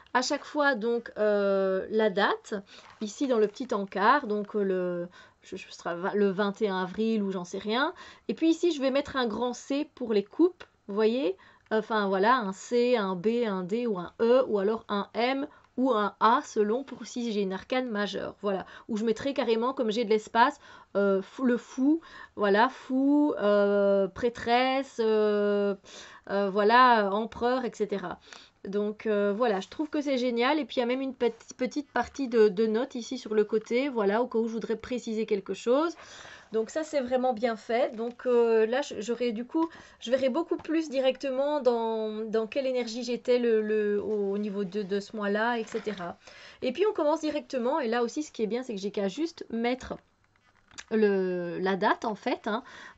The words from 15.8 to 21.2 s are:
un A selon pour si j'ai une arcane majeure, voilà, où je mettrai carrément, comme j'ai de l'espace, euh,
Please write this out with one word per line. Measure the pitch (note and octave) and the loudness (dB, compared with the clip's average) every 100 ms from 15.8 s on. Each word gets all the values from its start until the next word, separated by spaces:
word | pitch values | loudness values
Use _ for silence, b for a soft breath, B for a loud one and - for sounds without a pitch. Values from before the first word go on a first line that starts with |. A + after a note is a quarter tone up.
| C4 | 2
un | A3 G3+ - | 2 0 2
A | G#3+ B3+ | 4 4
selon | D4 A3+ G#3 A#3 | 2 0 0 0
pour | C#4 A#3+ A3+ | -6 -14 -12
si | B3 A#3 | -6 -4
j'ai | G#3 | -2
une | G3 | -2
arcane | F#3+ - B3+ B3+ | -4 -4 -4 -2
majeure, | G#3 G3+ F#3+ - - | -2 -4 -4 -8 -6
voilà, | G3+ F#3+ - B B | -4 -4 -6 B B
où | A3 | -2
je | A#3 | 0
mettrai | A3 C#4 C#4 | 0 -2 0
carrément, | A#3 A3+ A#3+ | 0 2 0
comme | - A3+ | 0 0
j'ai | G#3+ G#3+ | 0 2
de | |
l'espace, | A3 - A#3 B3+ - B B B F#3+ | 0 2 4 4 2 B B B 0
euh, | G3+ G3 | 2 2